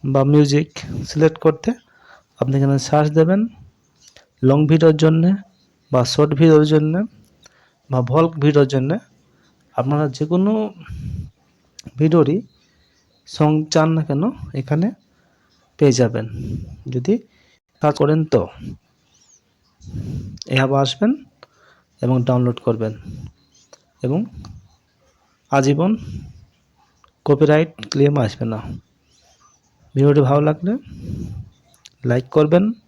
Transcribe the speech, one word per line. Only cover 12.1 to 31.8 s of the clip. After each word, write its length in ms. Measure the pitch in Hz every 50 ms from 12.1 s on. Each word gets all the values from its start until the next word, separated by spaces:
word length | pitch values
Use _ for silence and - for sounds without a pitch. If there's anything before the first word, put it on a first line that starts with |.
| 156 170 143 135 156 208 240 _ _ _ _ _ _ _ _ _ _ _ _ _ _ _ _ - -
সং 160 | - 151 151 151 156 156 156 -
চান 140 | 160 156 160 160
না 60 | 160 156
কেন 160 | - 143 139 170 233 - - - - - 139
এখানে 260 | 127 - 151 156 175 226 - _ _ _ _ _ _ _ _ _ _ _ _ _ _ _ _
পেয়ে 160 | - 147 143 123 123
যাবেন, 260 | 123 113 117 113 110 113 110 113 - - - - - - - - - 131 127
যদি 200 | 127 123 185 208 240 - _ _ _ _ _ _ _ _ _ _ _
সার্চ 160 | - 151 143 -
করেন 180 | 143 143 156 160 156 156 -
তো। 80 | 113 87 - - - - - - - _ _ _ _ _ _ _ _ _ _ _ _ _ _ _ _ _ _ _ _ - - - - - - - - - - - - - -
এই 60 | 131 131
অ্যাপে 180 | 131 131 139 139 139
আসবেন 280 | 123 - - 202 226 277 294 - _ _ _ - _ _ _ _ _ _ _ _ _ _ _ -
এবং 120 | 120 127 127 123
ডাউনলোড 300 | 131 127 123 123 123 120 - -
করবেন 280 | - 113 110 113 110 107 - - - - - - - _ _ _ _ _ _ _ _ - _ _ _ _ _ -
এবং 140 | 127 139 180 226 233 - - - - - - _ _ _ _ _ _ _ _ _ _ _ _ _ _ _ _ _ _ -
আজীবন 340 | 139 135 135 143 147 165 190 220 220 - - - - - - - - - _ _ _ _ _ _ _ _ _ _ _ _ _ _ _ _
কপিরাইট 440 | - 147 139 156 143 151 151 165 160 - - - -
ক্লেম 220 | - 143 139 143 147 143 123
আসবে 200 | 107 - - 120 113 110
না। 60 | 107 107 - 95 90 _ _ _ _ _ _ _ _ _ _ _ _ _ _ _ _ _ _ _ _ _ _ _
ভিডিওটি 260 | 135 135 143 143 147 135 127
ভালো 120 | 139 147 147
লাগলে 240 | 151 156 156 175 185 226 269 - - - - - - - - 170 - - - - - _ _ _ _ _ _